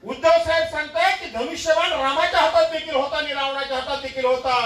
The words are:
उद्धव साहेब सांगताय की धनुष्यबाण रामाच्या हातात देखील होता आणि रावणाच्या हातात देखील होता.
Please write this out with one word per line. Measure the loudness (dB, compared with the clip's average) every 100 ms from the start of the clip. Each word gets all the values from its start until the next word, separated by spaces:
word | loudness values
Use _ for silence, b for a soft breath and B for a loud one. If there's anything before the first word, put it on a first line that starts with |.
उद्धव | -10 0 4 4
साहेब | 4 0 0
सांगताय | -4 -4 2 2
की | 2 -4
धनुष्यबाण | -6 -6 -6 0 2 2
रामाच्या | 0 0 2 2 4
हातात | 4 4 2
देखील | 0 -4
होता | -2 -2 -2
आणि | -4
रावणाच्या | -4 -4 -4 -4 -6
हातात | -4 -6
देखील | -6 -4
होता. | 0 0 2 0